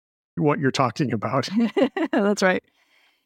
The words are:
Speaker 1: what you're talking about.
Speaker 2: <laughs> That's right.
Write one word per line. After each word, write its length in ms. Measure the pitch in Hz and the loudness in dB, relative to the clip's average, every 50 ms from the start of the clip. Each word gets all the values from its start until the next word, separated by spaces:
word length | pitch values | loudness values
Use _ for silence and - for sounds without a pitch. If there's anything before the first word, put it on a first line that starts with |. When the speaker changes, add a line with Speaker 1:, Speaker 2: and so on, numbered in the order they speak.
| _ _ _ _ _ _ - | _ _ _ _ _ _ -6
Speaker 1:
what 240 | 170 160 147 151 156 | -2 0 0 0 2
you're 120 | 143 131 | 0 0
talking 400 | - - 131 117 - - 147 117 | 2 2 0 0 0 -2 -2 -2
about. 380 | 123 104 - 113 120 139 - - 190 233 233 208 - 403 | -2 -4 -2 -2 -2 -2 -2 -2 0 0 0 0 2 0
Speaker 2:
<laughs> 300 | 262 - - 381 339 - | 0 0 0 -2 -4 -2
That's 300 | - 247 202 202 202 - 202 | 0 0 2 2 2 2 2
right. 200 | 185 185 - - _ _ _ _ _ _ _ _ _ _ _ _ | 2 0 0 -4 _ _ _ _ _ _ _ _ _ _ _ _